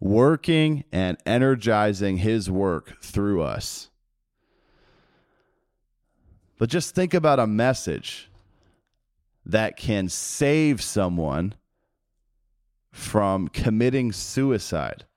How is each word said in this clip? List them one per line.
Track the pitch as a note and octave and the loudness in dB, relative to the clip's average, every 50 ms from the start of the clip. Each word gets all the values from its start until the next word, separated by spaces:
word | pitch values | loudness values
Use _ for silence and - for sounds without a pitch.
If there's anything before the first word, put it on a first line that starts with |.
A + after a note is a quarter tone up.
working | - F#2+ G2+ A2+ B2+ C#3+ D#3+ D3 - - E3 D#3 D#3 D#3 D#3 C#3+ - - - | -2 2 4 6 6 6 4 2 2 2 2 4 4 2 2 -2 -4 -4 -2
and | F#2 F#2 F#2 E2+ - - | -2 0 0 -2 -4 -2
energizing | - A2 B2 C3 C3+ C3+ A#2+ G#2 A#2 A2 G#2 G#2+ G#2+ G#2 F#2+ G2+ G2 F#2+ F#2 | 0 2 4 4 4 2 2 2 2 2 4 4 2 2 0 -2 -2 0 0
his | F#2 A2 A2+ A2+ F#2+ F#2 | 0 2 2 0 0 -2
work | F#2 F#2+ G2 F#2+ F2 D#2 - - - - - | -2 0 0 0 -2 -2 -6 -10 -20 -20 -20
through | - - G#2 G2+ G2+ G2+ F2 D#2 | -6 -4 -2 0 0 0 0 0
us." | C2 G1+ - - - - - - - _ _ _ _ _ _ _ _ _ _ _ _ _ _ _ _ _ _ _ _ _ _ _ _ _ _ _ _ _ _ _ _ _ _ _ _ _ _ _ _ _ _ _ _ _ _ _ _ - _ _ _ _ | -2 -4 -6 -8 -10 -12 -12 -16 -18 _ _ _ _ _ _ _ _ _ _ _ _ _ _ _ _ _ _ _ _ _ _ _ _ _ _ _ _ _ _ _ _ _ _ _ _ _ _ _ _ _ _ _ _ _ _ _ _ -20 _ _ _ _
But | _ A#2 A#2 | _ -4 -2
just | C3+ F3 D#3+ - - | 0 -2 -4 -2 -2
think | - F#3 F3 D#3+ | -2 0 2 2
about | F3+ D#3 D#3 C#3+ C3 | 2 4 4 4 4
a | A#2 G#2+ | 2 2
message | G#2+ G#2+ A#2 C3 C3 - - F2+ D#2 G#1+ - - - - - - _ - _ _ _ _ _ _ _ _ _ _ _ _ _ _ _ _ _ _ _ _ _ | 2 2 2 2 0 0 -2 -6 -6 -6 -8 -10 -14 -14 -18 -20 _ -20 _ _ _ _ _ _ _ _ _ _ _ _ _ _ _ _ _ _ _ _ _
that | - E2+ G#2+ A2 G2+ - | -4 -2 0 0 -2 -4
can | - - B2 A2 G2+ F#2+ F2+ | -6 -4 -2 0 0 0 -2
save | - - - - - - D3 C#3 D3 D#3 D#3 D3+ C#3 G#2 | -4 -6 -8 -8 -4 -2 0 2 2 4 2 2 2 0
someone | - - - G#2 G2 F2+ F2 E2+ D#2+ D2 C#2 D2+ F2 G2+ G#2+ - _ _ _ _ _ _ _ _ _ _ _ _ _ _ _ _ _ _ _ _ _ _ _ _ _ _ _ | -2 -4 -2 -2 0 0 0 -2 -2 -2 -2 -2 -4 -4 -6 -10 _ _ _ _ _ _ _ _ _ _ _ _ _ _ _ _ _ _ _ _ _ _ _ _ _ _ _
from | - - - - G#2+ G2+ G2 F#2+ F#2+ F#2 D2 | -16 -14 -4 -2 0 0 0 0 -2 -2 -4
committing | - - - B2 G#2+ A2 A#2+ B2 B2+ C3+ B2+ A#2 G2+ | -4 -2 -2 0 0 2 2 2 2 0 -2 -2 -4
suicide. | - - - - C3 C3+ C#3 B2 G#2 - - - D#2+ C#2 G#1+ G1+ - - _ _ | -6 -10 -6 -4 -2 0 0 0 -2 -2 -4 -6 -6 -6 -6 -8 -12 -16 _ _